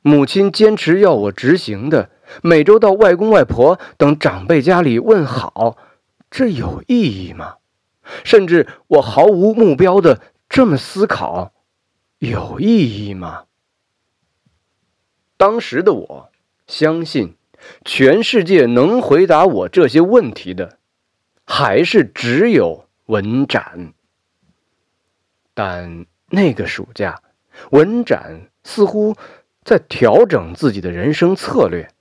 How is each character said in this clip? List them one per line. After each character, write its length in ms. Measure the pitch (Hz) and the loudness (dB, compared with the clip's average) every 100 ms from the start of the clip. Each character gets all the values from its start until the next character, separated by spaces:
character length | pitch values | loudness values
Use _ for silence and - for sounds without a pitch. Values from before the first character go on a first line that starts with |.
母 240 | 147 147 | 4 2
亲 260 | 139 196 196 | 2 0 -2
坚 240 | - 214 214 | 2 2 2
持 240 | - 180 | -2 2
要 120 | 202 | 2
我 200 | 135 101 | 2 -2
执 260 | 98 123 180 | -4 -2 -2
行 320 | - 101 131 | -2 -10 -2
的， 200 | 156 98 _ _ - | -2 -2 _ _ -8
每 220 | 165 165 | 2 2
周 140 | 151 214 | 4 4
到 140 | 208 | 4
外 220 | 196 214 | 4 2
公 160 | 175 214 | 2 2
外 140 | 208 | 2
婆 340 | 131 - 131 180 - _ | 2 2 2 2 -6 _
等 200 | 143 147 | 0 2
长 280 | 147 95 - | -2 -6 -2
辈 160 | 165 | 0
家 180 | 131 180 | 2 2
里 180 | 165 117 | 2 0
问 280 | 170 214 139 | 2 0 0
好， 500 | 120 - - 113 117 _ _ _ _ _ | -6 -10 -4 -4 -4 _ _ _ _ _
这 180 | - 254 | -4 -4
有 340 | 156 92 - - | -2 -8 -10 -4
意 380 | 247 185 95 90 | -2 0 -4 -14
义 80 | |
吗？ 220 | 85 - - _ _ _ _ - - | -16 -18 -20 _ _ _ _ -20 -18
甚 240 | - 220 185 | 2 2 4
至 180 | 170 127 - _ | 0 0 -6 _
我 140 | 147 | 0
毫 240 | 113 110 170 | 2 2 2
无 280 | 190 202 | 4 0
目 220 | 220 214 143 | 2 2 4
标 240 | 185 190 | 2 4
的 200 | 170 127 _ _ _ | 2 0 _ _ _
这 180 | - 247 | 0 2
么 100 | 139 | 0
思 300 | - 190 202 | -6 -4 -4
考， 460 | - - 175 160 _ _ _ _ _ _ _ | -4 -8 -8 -12 _ _ _ _ _ _ _
有 400 | 123 104 90 120 | -8 -8 -10 -6
意 480 | 196 226 139 104 104 | 0 2 0 -4 -12
义 80 | |
吗？ 300 | 95 87 78 _ _ _ _ _ _ _ _ _ _ _ _ _ _ _ _ _ _ _ _ | -12 -14 -16 _ _ _ _ _ _ _ _ _ _ _ _ _ _ _ _ _ _ _ _
当 240 | 196 226 | 0 0
时 240 | - 123 | -6 -2
的 80 | 185 | 0
我 400 | 135 - 69 - _ _ _ _ | -2 -6 -18 -20 _ _ _ _
相 380 | - 156 165 | -4 -2 -2
信， 320 | 160 143 92 85 _ _ - - | -6 -6 -6 _ _ _ -20 -20
全 400 | - - 131 180 | -12 2 2 4
世 180 | 226 240 | 0 -2
界 240 | 170 190 123 | 2 2 2
能 340 | 120 147 240 | 2 2 0
回 240 | 180 139 | 0 2
答 220 | 185 156 185 | 4 4 2
我 220 | 113 90 | 0 -2
这 180 | - 143 | 0 2
些 140 | 135 | 2
问 320 | 175 240 156 | 4 2 0
题 200 | - 90 | -8 -14
的， 260 | 92 90 _ _ _ _ _ _ _ _ | -12 -12 _ _ _ _ _ _ _ _
还 380 | - 135 104 | -4 0 0
是 200 | 175 220 | 2 0
只 460 | 117 - 120 127 226 | 0 -4 -4 0 2
有 380 | 180 87 80 _ _ _ | 2 0 -4 _ _ _
文 400 | 107 101 120 135 | -6 -4 -4 -2
展。 480 | 110 - 87 87 _ _ _ _ _ _ _ _ _ _ _ _ _ _ _ _ | -4 -6 -18 -20 _ _ _ _ _ _ _ _ _ _ _ _ _ _ _ _
但 520 | - 101 90 87 85 85 _ _ | -10 -8 -8 -14 -16 -20 _ _
那 220 | 185 190 | -2 0
个 140 | 113 92 | -2 -8
暑 220 | - 98 | -10 -14
假， 300 | - 98 - _ _ _ - - | -10 -10 -10 _ _ _ -20 0
文 340 | 139 165 233 | 2 2 -2
展 460 | 233 101 - 80 - _ | -4 -6 -6 -20 -20 _
似 200 | - - | -16 -2
乎 300 | 202 214 214 220 - _ _ _ | -2 0 -4 -6 -14 _ _ _
在 160 | - 185 | -2 -2
调 480 | - - 117 120 226 | 0 -2 2 4 2
整 280 | 151 87 | 0 -6
自 180 | 87 147 | -6 -4
己 80 | 98 | -4
的 100 | 92 | -8
人 240 | 87 110 | -6 -4
生 220 | 151 170 190 | 0 -2 -2
策 320 | - 254 113 | -4 -2 -2
略。 200 | 85 78 _ | -2 -12 _